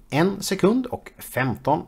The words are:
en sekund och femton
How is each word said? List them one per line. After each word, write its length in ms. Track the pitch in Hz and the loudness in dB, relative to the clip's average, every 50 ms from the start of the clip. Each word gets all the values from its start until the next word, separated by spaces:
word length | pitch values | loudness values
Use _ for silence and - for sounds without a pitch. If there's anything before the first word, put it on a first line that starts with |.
| - - | -10 -2
en 320 | - 139 170 196 196 202 | 0 2 2 2 0 -2
sekund 440 | 190 - 196 190 - 190 233 262 254 | -4 -6 0 2 4 4 4 2 0
och 260 | - - - - - - - | -4 -6 -12 -12 -16 -20 -18
femton 640 | - - - 120 131 127 104 - - 131 147 170 - | -16 -6 -2 -2 0 0 -2 -2 0 0 0 0 -2